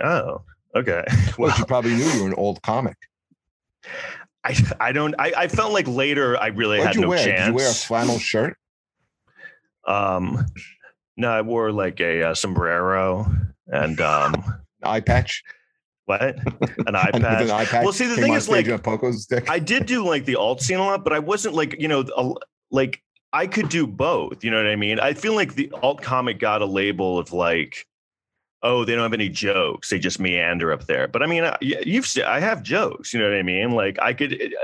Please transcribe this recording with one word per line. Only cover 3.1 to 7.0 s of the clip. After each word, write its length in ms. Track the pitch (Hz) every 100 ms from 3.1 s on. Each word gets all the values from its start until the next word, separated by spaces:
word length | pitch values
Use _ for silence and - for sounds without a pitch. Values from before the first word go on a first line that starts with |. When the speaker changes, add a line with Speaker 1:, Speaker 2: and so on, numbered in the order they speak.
| _ _ _ _ _ _ _ - - - - - _
Speaker 1:
I, 140 | - - 107 -
I 100 | 117
don't, 240 | 139 151 -
I, 120 | 156 170
I 120 | 180
felt 240 | 214 220
like 140 | 202 131
later 500 | 123 139 143 131 120
I 120 | 110
really 300 | 104 110 104
Speaker 2:
What'd 80 | 101
Speaker 1:
had 60 |
Speaker 2:
you 60 | 220